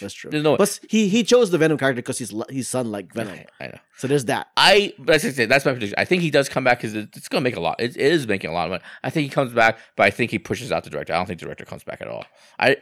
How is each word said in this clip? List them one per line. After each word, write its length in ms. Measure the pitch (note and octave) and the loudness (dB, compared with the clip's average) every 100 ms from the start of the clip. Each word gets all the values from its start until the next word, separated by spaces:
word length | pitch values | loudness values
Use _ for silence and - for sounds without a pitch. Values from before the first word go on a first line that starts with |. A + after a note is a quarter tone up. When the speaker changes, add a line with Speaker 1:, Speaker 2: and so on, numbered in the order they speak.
Speaker 1:
That's 140 | G2+ | -14
true. 160 | - - | -14 -6
Speaker 2:
There's 120 | D3+ | 0
no 100 | D3+ | 2
way. 40 | C3+ | 4
Speaker 1:
Plus, 240 | G3+ - - | 2 0 -2
he, 200 | G#3+ G#3 | 0 2
he 140 | A3+ | 2
chose 280 | G#3 B3 G#3+ | 4 4 4
the 80 | E3+ | 2
Venom 180 | D#3+ D3 | 2 2
character 240 | C3+ B2 | 0 -2
'cause 180 | A#2+ B2 | -6 -8
his, 140 | A2 G#2 - | -8 -10 -10
his 180 | C3+ A2+ | -8 -6
son 220 | B2+ A#2+ | -4 -4
liked 220 | G#2 F#2 | -6 -10
Venom. 220 | A2+ G#2+ D#2+ - - | -10 -10 -12 -18 -18
Speaker 2:
I, 40 | |
I 20 | C2 | -16
know. 100 | - _ - | -16 _ -10
Speaker 1:
So 80 | B2+ | -2
there's 200 | C#3+ A#2+ | 0 0
that. 220 | A#2 - - | -4 -2 4
Speaker 2:
I, 340 | D#3+ G3+ G#3 - | 6 6 4 -4
that's, 240 | C3 D#3 A#3 C#3 | 2 2 2 0
that's 280 | A2 C#3 | 2 2
my 80 | C#3+ | 2
prediction. 220 | B2 G2+ - | -2 -4 -2
I 80 | |
think 160 | G2 F3+ | 0 0
he 80 | E3 | 2
does 180 | C#3+ C#3 | 2 2
come 120 | C#3 | 0
back 160 | B2+ B2 | 2 2
'cause 120 | A#2 | 0
it, 140 | G#2+ G#2 - | -8 -10 -12
it's 120 | - | -6
gonna 120 | F#3 | -2
make 160 | B2+ G#2 | -2 -2
a 40 | |
lot. 200 | E2 - | -4 -2
It, 160 | B2 - | -4 0
it 160 | C3 | 0
is 140 | E3 A#2 | 2 0
making 240 | G2 D#2 | -4 -4
a 20 | |
lot 120 | E2+ E2+ | -4 -4
of 40 | |
money. 100 | F#2 - - | -6 -10 -10
I 60 | B2+ | -6
think 160 | E3 | -4
he 60 | C#3 | -2
comes 240 | - C3 | -2 -2
back, 240 | A#2 A2+ - - - | 4 4 2 -6 2
but 80 | G#2 | 2
I 40 | |
think 200 | - A#2 | 2 -2
he 80 | G#2+ | -4
pushes 320 | - G2+ B2 | -6 -8 -4
out 140 | E2 | -6
the 60 | D#2 | -4
director. 240 | C#2+ D2+ | -10 -4
I 20 | E2 | -4
don't 80 | F#2 | -4
think 140 | E2+ | -8
the 60 | - | -12
director 180 | - | -14
comes 180 | - - | -14 -16
back 200 | - - | -14 -12
at 60 | - | -10
all. 180 | - - _ _ - | -12 -14 _ _ 0
I, 160 | B2+ C3+ | 2 2